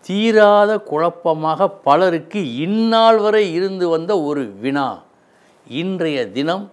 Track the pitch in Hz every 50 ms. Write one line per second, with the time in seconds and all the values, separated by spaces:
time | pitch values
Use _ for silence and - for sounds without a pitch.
0 | _ - 185 202 220 226 214 214 214 202 208 208 208 202 220 202 - - 151 151
1 | 165 175 170 - - 170 160 156 156 156 156 151 196 185 196 - - 139 139 165
2 | 185 185 170 165 156 - - 208 185 131 117 123 156 180 208 220 226 226 226 226
3 | 226 226 226 220 208 214 214 214 208 185 160 170 185 196 190 185 180 170 165 160
4 | 165 175 214 190 151 143 147 143 131 107 98 98 107 135 139 143 139 123 101 85
5 | - _ _ _ _ _ _ _ _ _ _ _ _ _ 117 139 170 190 190 180
6 | 170 160 147 131 120 101 92 127 143 160 175 190 202 196